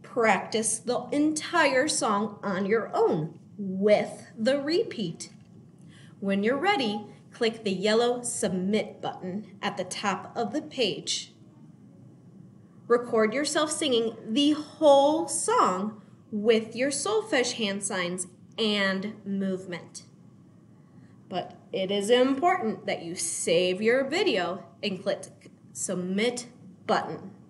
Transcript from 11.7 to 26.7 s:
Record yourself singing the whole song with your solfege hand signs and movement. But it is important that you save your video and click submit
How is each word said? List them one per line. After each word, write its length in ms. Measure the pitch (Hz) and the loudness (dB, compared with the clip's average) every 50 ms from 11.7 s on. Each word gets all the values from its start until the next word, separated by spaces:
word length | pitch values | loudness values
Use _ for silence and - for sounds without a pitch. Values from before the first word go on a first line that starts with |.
| - - - - - - - - - - - - - - - - - - - - - - - - | -20 -20 -20 -20 -20 -20 -20 -20 -20 -20 -20 -20 -20 -20 -20 -20 -20 -20 -20 -20 -20 -20 0 2
Record 460 | 233 240 247 - - 220 214 214 208 | 2 2 2 0 0 2 2 2 2
yourself 360 | 269 302 302 - 339 302 302 | -2 -2 0 0 0 0 0
singing 460 | 311 - - 285 254 226 233 226 220 - - | -2 -2 0 2 2 2 0 0 -4 -8 -8
the 260 | 220 220 285 285 294 302 | -2 0 2 4 4 2
whole 760 | 302 - - - - 320 294 277 277 277 285 311 330 339 - | 2 -2 -12 -6 4 6 8 8 8 8 6 4 2 -2 -4
song 720 | - - - - 453 494 339 208 185 185 196 214 214 - - - - - - - - | -4 -4 -2 0 2 4 4 2 2 -2 -4 -6 -6 -10 -20 -20 -20 -20 -16 -8 -6
with 420 | 208 202 233 226 220 220 - - | -2 2 4 4 4 2 -2 -4
your 160 | 220 254 285 | -2 -2 -2
solfege 640 | 285 - - 381 427 440 415 - 320 269 240 240 - | -2 -2 -4 0 -2 -2 -2 0 0 0 0 0 -2
hand 320 | - 226 202 196 202 208 | -4 -4 -4 -2 -4 -4
signs 440 | - 214 185 175 175 180 185 - - - - - - - | -4 -4 -2 -4 -4 -4 -6 -8 -10 -12 -20 -20 -18 -6
and 560 | - 226 214 208 208 196 196 190 190 196 214 220 - - | -2 -2 0 0 2 2 0 0 -2 -4 -6 -10 -10 -8
movement. 800 | 196 196 196 196 190 185 185 190 190 175 165 - - - - - - - - - - - - - - - - - - - - - - - - - - - - - - | -6 -4 -2 -2 -2 -4 -4 -6 -8 -10 -10 -12 -14 -18 -20 -20 -20 -20 -20 -20 -20 -20 -20 -20 -20 -20 -20 -20 -20 -20 -20 -20 -20 -20 -20 -20 -20 -20 -20 -16 -8
But 260 | 190 175 - - - - - - | -6 -6 -6 -8 -14 -20 -16 -8
it 220 | - 190 190 185 196 | -4 -4 -2 0 0
is 180 | 202 196 202 | -2 4 4
important 760 | 247 247 254 269 277 269 349 349 370 370 226 220 185 151 - | 6 6 6 4 2 2 4 2 2 4 0 -2 -4 -4 -4
that 160 | - 175 - 165 | -4 -4 -4 -4
you 100 | 170 170 | -10 -6
save 680 | - - - - - - - 170 170 180 180 185 185 | -6 -6 -6 -4 -4 0 2 4 4 4 2 0 2
your 220 | 220 220 240 269 269 | 2 2 4 2 2
video 640 | - 285 359 427 370 247 190 175 170 180 202 - - - - - | 0 0 2 2 2 2 2 0 -2 -4 -8 -10 -16 -16 -6 -6
and 180 | 208 190 180 | -4 -4 -2
click 500 | - 202 175 - - - - - - - - - - - - | -2 -4 -4 -4 -6 -16 -18 -20 -20 -20 -20 -20 -20 -18 -10
submit 760 | - - - 190 180 180 185 185 196 220 247 240 - - - - - - - | -8 -6 -4 -4 -4 -2 -2 0 0 0 0 0 -2 -10 -12 -18 -20 -20 -20